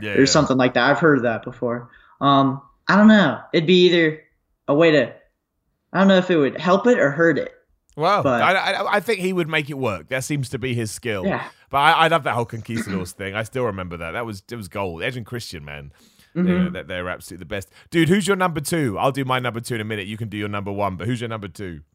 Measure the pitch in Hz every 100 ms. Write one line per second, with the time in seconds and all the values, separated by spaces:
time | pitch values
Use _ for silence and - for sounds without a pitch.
0 | - - 135 160 139 131 127 123 127 143
1 | 165 135 117 110 127 - 120 120 123 _
2 | _ - 139 139 135 135 - _ - 190
3 | 214 214 151 110 - 175 160 180 180 170
4 | 156 156 _ _ _ _ - 143 165 151
5 | 117 - _ _ _ _ _ _ _ 175
6 | 196 190 185 165 131 - 170 196 240 240
7 | 139 143 165 127 - - _ _ _ -
8 | 165 202 143 120 151 185 180 190 196 208
9 | 233 196 185 185 160 156 147 139 120 90
10 | 76 131 123 147 120 127 127 120 110 -
11 | 120 101 196 127 - - _ 139 151 160
12 | 165 165 135 117 117 117 113 113 101 95
13 | 90 - 98 104 110 131 120 98 90 85
14 | 82 104 117 98 - 117 90 104 95 82
15 | 120 123 - 120 - 82 73 73 71 -
16 | _ _ _ 170 180 180 180 90 71 90
17 | 90 87 - 87 80 101 - _ _ 170
18 | 156 202 175 196 185 156 139 170 131 90
19 | 135 131 131 127 123 113 123 117 107 104
20 | 98 107 110 104 104 101 101 101 98 90
21 | 95 120 117 113 98 - 95 76 -